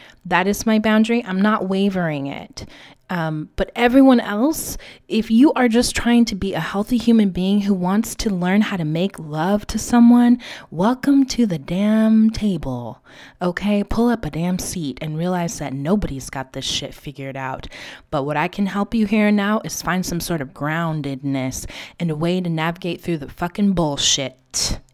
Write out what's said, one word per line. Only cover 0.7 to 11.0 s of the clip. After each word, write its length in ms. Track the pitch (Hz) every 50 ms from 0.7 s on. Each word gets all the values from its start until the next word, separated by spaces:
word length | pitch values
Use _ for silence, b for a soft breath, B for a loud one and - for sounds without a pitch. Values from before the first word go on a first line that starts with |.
| 220 220
boundary. 440 | 214 220 214 220 220 226 233 240 240
I'm 180 | 190 185 190
not 260 | 196 214 220 - - 185
wavering 600 | 196 190 196 202 190 185 175 160 151 139 139 139
it. 360 | - - - - - - - - B B B B B B _ -
Um, 400 | - 170 160 160 156 156 151 - _
but 140 | - 190 - -
everyone 440 | 233 240 247 240 277 269 269 254 233
else, 580 | - - 208 208 247 311 320 - - - - - B B B B B -
if 220 | - 220 214 -
you 220 | 226 233 277 311
are 160 | - 254 247 240
just 260 | 220 240 240 - -
trying 300 | - - 233 240 240 233
to 80 | 226 202
be 200 | 185 196 196 -
a 60 | 160
healthy 360 | 160 - - 196 214 - 254
human 340 | 226 226 233 226 220 208 196
being 320 | 175 180 185 190 202 208
who 120 | 196 202 196
wants 400 | 180 180 180 196 214 226 - -
to 160 | - - 226
learn 320 | 196 175 180 180 190 208
how 160 | 214 - 208 180
to 60 | 160
make 340 | 151 156 165 185 196 - -
love 480 | 160 151 151 156 165 190 208 208 -
to 120 | - - 214
someone, 640 | - - 240 240 233 233 240 240 240 240 240 240 B B B B B B
welcome 560 | 147 156 185 233 254 254